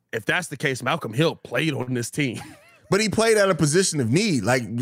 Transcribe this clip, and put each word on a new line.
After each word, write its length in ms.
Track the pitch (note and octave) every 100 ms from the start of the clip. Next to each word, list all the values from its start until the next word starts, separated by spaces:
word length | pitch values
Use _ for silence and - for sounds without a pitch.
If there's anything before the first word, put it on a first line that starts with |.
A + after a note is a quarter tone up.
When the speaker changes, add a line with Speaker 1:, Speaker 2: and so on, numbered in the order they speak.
| _
Speaker 1:
If 120 | A2+
that's 240 | - E3 F3
the 80 | C#3+
case, 260 | D3 C3
Malcolm 300 | B2+ D#3 A#2
Hill 240 | A2 D#3+ -
played 360 | - A#2+ D#3+
on 200 | C3+ B2+
this 160 | B2 A#2
team. 300 | - C#3 G#2 -
<laughs> 60 | - - - -
Speaker 2:
But 100 | F#3+
he 80 | A3
played 280 | A3 A3+ G#3+
at 120 | G3
a 60 |
position 460 | F3 D3+ E3+ F#3 D3+
of 100 | A2+
need. 320 | D3+ A3 C#3
Like, 220 | G2 C3 G#2+ A#2+